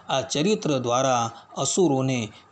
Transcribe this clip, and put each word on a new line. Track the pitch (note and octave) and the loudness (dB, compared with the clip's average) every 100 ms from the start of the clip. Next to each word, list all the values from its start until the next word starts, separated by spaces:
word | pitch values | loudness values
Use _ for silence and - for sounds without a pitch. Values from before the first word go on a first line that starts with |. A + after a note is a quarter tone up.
| - | -6
આ | C#3 | -4
ચરિત્ર | B2+ C#3+ F#3 G#3 E3+ C3+ | -2 -2 0 0 0 -2
દ્વારા | A#2+ B2 C3+ B2 A2+ - - - | 0 2 2 2 0 -6 -14 -6
અસુરોને | C3+ - E3+ C3+ C3 B2+ G#2+ - - | -2 2 2 2 0 -2 -4 -10 -14